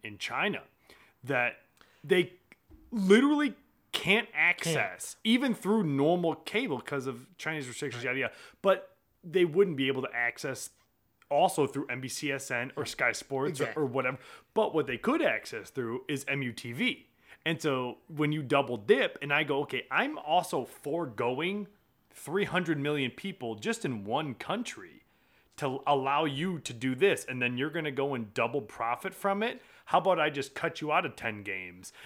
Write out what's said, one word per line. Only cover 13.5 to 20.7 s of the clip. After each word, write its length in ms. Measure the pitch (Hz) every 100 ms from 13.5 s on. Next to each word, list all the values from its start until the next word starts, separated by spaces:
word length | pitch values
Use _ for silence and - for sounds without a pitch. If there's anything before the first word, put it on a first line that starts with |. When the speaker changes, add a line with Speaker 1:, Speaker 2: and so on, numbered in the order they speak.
| 147
Speaker 1:
or, 40 | 135
Speaker 2:
Exactly. 180 | 131
Speaker 1:
or 20 | 143
whatever. 320 | 131 127 135 - - _ -
But 180 | 220
what 140 | 156 139
they 100 | 123
could 240 | - 320
access 480 | 277 110 - 113 98
through 340 | - 117 123 -
is 180 | 143 135
M 140 | 143
U 100 | 127
T 200 | 113 120
V. 360 | 120 247 151 - _ _ - 156
And 160 | 165
so 360 | 156 131 123 - -
when 240 | 151 151
you 100 | 151
double 360 | 131 143 139 120
dip 400 | 104 240 208 -
and 100 | 143
I 120 | 143
go, 160 | 147 139
"Okay, 240 | 143 127 -
I'm 260 | 139 147 151
also 480 | 151 170 175 160
foregoing 1040 | 120